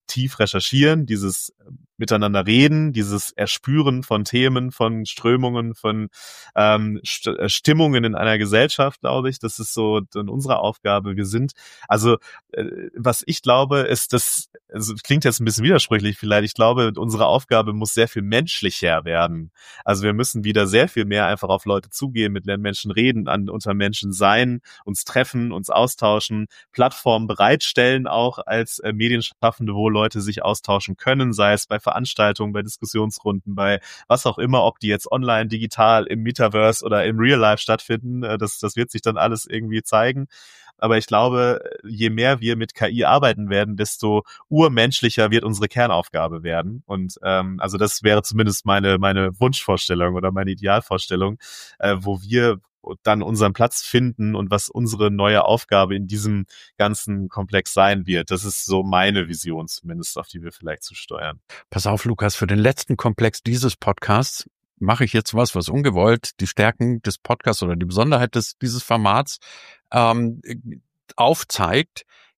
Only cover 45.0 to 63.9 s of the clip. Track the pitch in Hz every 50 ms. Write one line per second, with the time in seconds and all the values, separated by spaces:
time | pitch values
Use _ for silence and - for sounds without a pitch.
45 | 123 117 - 120 110 104 107 113 - 113 104 98 104 101 - 123 120 113 87 85
46 | - - - 78 82 80 82 80 82 85 82 85 82 95 117 131 - - 98 92
47 | 92 92 - - - 95 95 95 92 95 95 92 - 95 101 95 107 101 - -
48 | 107 107 104 104 - - 107 110 110 104 98 - - 101 98 98 98 98 95 95
49 | 98 98 95 98 95 95 92 95 127 131 135 - - - 95 87 - - 90 87
50 | 87 90 92 90 92 95 95 95 95 95 95 101 101 98 101 113 - - 98 92
51 | - - 92 92 95 98 113 - - - - - - - - - - 101 98 92
52 | 95 101 98 92 95 101 120 123 120 120 104 95 - _ _ _ - - 87 -
53 | - 107 107 104 90 98 110 107 107 98 95 - 117 123 - - - - - 120
54 | 127 123 120 - 107 107 107 101 101 92 104 98 - - - 110 120 110 110 101
55 | 104 104 101 98 101 104 107 101 - - 113 - - - 104 98 95 92 98 98
56 | 101 92 107 104 104 107 104 101 95 - - - - _ _ - 104 104 107 -
57 | - 107 101 98 98 92 - 104 98 - 98 95 - - - 101 98 101 101 98
58 | 87 95 90 85 82 - 95 92 101 101 - - - 95 95 95 95 95 92 90
59 | 95 101 101 98 85 82 85 76 - 85 80 80 80 78 - - - 85 82 85
60 | 82 - - - - - - 87 85 85 - - 85 80 76 - - - - -
61 | - - 80 76 78 78 78 - _ - - - - - - 104 92 101 107 104
62 | - 120 110 - 104 104 - - 107 92 101 104 107 131 135 - - - 123 -
63 | - 117 104 - 117 110 - - - 120 120 123 131 120 - - - 104